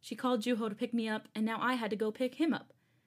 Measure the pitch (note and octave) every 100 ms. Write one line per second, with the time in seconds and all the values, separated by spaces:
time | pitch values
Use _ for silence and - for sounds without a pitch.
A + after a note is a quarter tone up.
0 | - A3+ B3+ B3+ A3 A#3+ A3 G3+ B3 A#3
1 | A3 G#3+ G#3+ - A3 A3 A#3 B3+ A3 G#3
2 | A3 G#3+ B3+ - D#4+ A3+ - - _ _